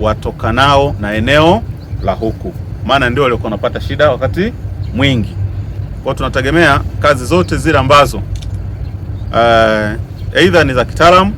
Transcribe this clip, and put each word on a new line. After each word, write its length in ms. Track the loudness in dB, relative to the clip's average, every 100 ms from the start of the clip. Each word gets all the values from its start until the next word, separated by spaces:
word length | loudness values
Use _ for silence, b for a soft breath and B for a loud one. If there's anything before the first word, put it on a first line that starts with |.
watokanao 960 | -2 -2 -6 -6 -2 2 4 4 2 -2
na 140 | -4
eneo 480 | -2 2 4 4 2 -2 -10 -10 -6
la 80 | -4
huku, 420 | -2 -4 -4 -8 -10 -10 -8 0
maana 240 | 0 2
ndio 120 | 2
waliokuwa 280 | 0 0 -2
wanapata 300 | -4 -4 -4
shida 300 | -4 2 2
wakati 420 | 2 -2 -2 -4 -4 -8 -8 -6
mwingi. 340 | -2 0 0 -2 -4 -6 -6 -8 -8 -10
Kwa 100 | -8
hiyo 120 | -6
tunategemea 680 | -4 -4 -2 0 4 4 4 0 0
kazi 260 | 0 2 0
zote 300 | 0 0 -2
zile 220 | 2 2
ambazo, 440 | 6 6 4 0 -6 -8 -8 -8 -8 -10 -10 -10 -10 -10 -2
eh, 640 | 2 4 4 4 2 -2 -4 -8 -10 -4
either 320 | 2 4 4 2
ni 80 |
za 100 | 0
kitaalamu, 480 | -2 2 6 6 4